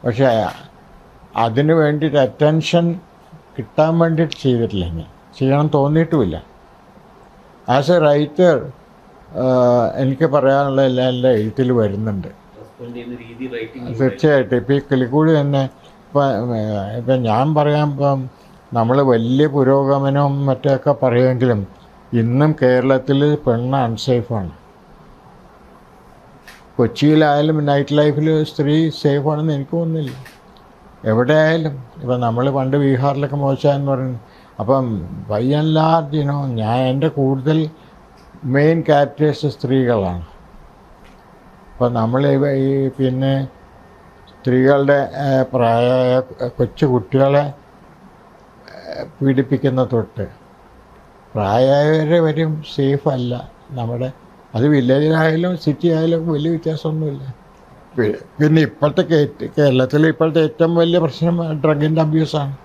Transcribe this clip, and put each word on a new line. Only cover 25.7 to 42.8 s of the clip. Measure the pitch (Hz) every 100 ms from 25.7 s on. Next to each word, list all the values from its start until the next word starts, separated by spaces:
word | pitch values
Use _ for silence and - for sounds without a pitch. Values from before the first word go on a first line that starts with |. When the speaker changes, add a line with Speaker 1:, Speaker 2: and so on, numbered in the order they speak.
| - - - - - - - - - - -
Speaker 1:
കൊച്ചിയിലായാലും | 117 - 147 156 156 143 151 160 147
നൈറ്റ് | 143 143 147
ലൈഫിൽ | 151 143 156 156 151
സ്ത്രീ | - 143 156 160 151
സേഫാണെന്ന് | 151 143 139 151 160 143
എനിക്ക് | 139 170
തോന്നുന്നില്ല. | 165 160 139 127 135 - - - - - - - 107
എവിടെയായാലും | 110 123 156 156 165 156 139 120 -
ഇപ്പം | 131 123 120
നമ്മൾ | 117 131 135
പണ്ട് | 131 143
ബീഹാറിലൊക്കെ | 139 127 139 139 139 143
മോശമായെന്ന് | 139 135 143 139 139
പറയുന്നു. | 135 131 123 - - - -
അപ്പം | 110 135 127 107 87 95 -
by | 107 127 147
and | 156 156
large, | 160 165 147 151
you | 143
know, | 143 139 117
ഞാൻ | 107 123 131
എൻ്റെ | 131 160 -
കൂടുതൽ | 135 135 131 156 156 - - - - - - - 131
main | 135 151 165 156
ക്യാരക്ടേഴ്സ് | 143 143 - 151 139 147 -
സ്ത്രീകളാണ്. | 127 135 127 117 95 90 82 - - - - - - - - - - - - - -
അപ്പം | - 123 117
നമ്മൾ | 113 127 143
ഈ, | 135 143 135
ഈ | 135 139